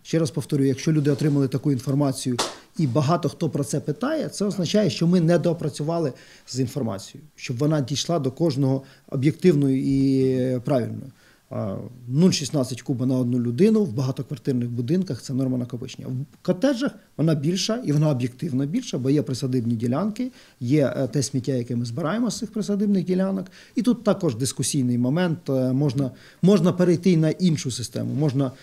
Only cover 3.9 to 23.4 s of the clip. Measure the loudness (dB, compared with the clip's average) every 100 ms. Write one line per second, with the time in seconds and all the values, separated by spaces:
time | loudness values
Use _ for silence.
3.9 | -4 -4 -4 -4 -4 -4 -2 0 2 2
4.9 | 2 2 4 4 4 2 -2 -4 -4 -4
5.9 | -2 -2 -6 -16 -20 -8 -4 -2 -2 -4
6.9 | -6 -12 -20 -20 -14 -8 -2 0 0 0
7.9 | -4 -2 -2 -2 0 0 2 0 0 -4
8.9 | -20 _ 0 0 4 4 4 4 2 2
9.9 | 2 4 4 2 2 0 -2 0 0 0
10.9 | -6 -12 -18 _ _ _ -6 -6 -6 -10
11.9 | -14 -4 4 4 4 0 -2 -2 -4 -4
12.9 | -2 0 0 0 0 0 4 4 4 2
13.9 | -2 -4 -4 -8 -6 -4 -2 -2 -4 -2
14.9 | -2 -2 -6 -6 -2 -2 -2 -4 -8 -12
15.9 | -12 -8 -8 -8 -6 -4 0 0 0 -4
16.9 | -6 -10 0 2 2 0 0 -2 -2 0
17.9 | 2 2 0 -4 -6 -4 -2 -2 -4 -4
18.9 | -4 0 0 0 -4 -2 -2 0 -2 0
19.9 | 0 -2 -4 -8 -10 -20 _ 0 2 2
20.9 | 0 -2 -2 -2 -2 -2 -2 -2 -4 -4
21.9 | -4 -2 0 -2 -4 -6 -4 -2 0 2
22.9 | 2 2 0 0 -2